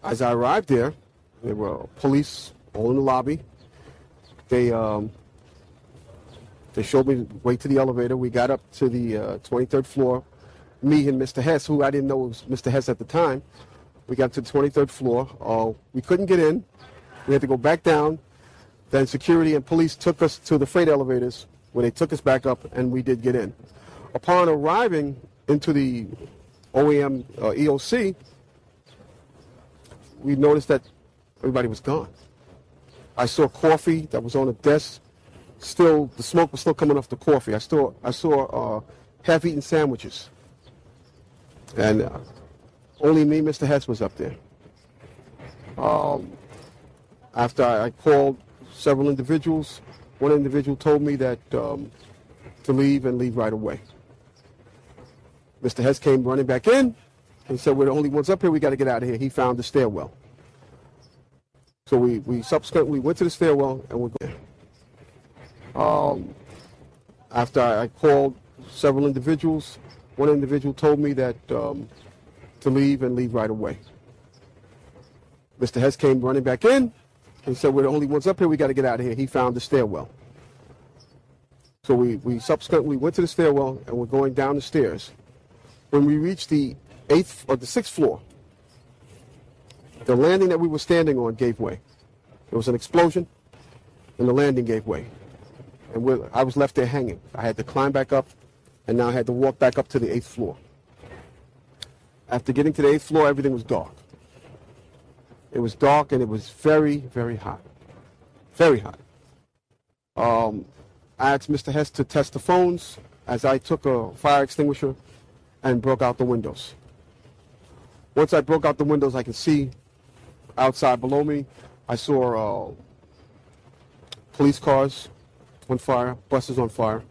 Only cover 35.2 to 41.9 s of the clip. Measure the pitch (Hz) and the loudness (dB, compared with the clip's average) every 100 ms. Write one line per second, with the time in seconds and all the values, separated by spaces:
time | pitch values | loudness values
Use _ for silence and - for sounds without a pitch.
35.2 | _ - - - - - 170 156 139 - | _ -20 -20 -18 -16 4 6 6 2 -8
36.2 | 120 165 165 143 - 151 151 143 - 127 | -2 2 2 0 -4 0 2 2 -2 -6
37.2 | - 143 117 107 - 156 135 - 123 123 | 2 2 2 -6 0 0 0 -2 -8 -4
38.2 | 165 143 135 123 117 110 - - _ _ | 0 0 0 -4 -4 -6 -8 -20 _ _
39.2 | - 165 170 147 - 160 151 120 95 - | 0 2 2 -4 -2 0 0 -2 -10 -16
40.2 | - _ _ _ _ _ - _ _ _ | -20 _ _ _ _ _ -20 _ _ _
41.2 | _ _ _ - - 113 107 | _ _ _ -20 -14 -2 2